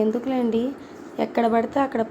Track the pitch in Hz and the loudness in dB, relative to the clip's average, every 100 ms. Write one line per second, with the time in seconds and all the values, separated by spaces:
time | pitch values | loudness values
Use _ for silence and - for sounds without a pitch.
0 | 220 233 247 254 240 226 254 285 - - | 4 0 0 0 2 2 -2 -6 -14 -16
1 | - - 226 - 233 226 226 277 269 240 | -12 -4 -2 2 4 2 2 0 0 0
2 | 226 | -2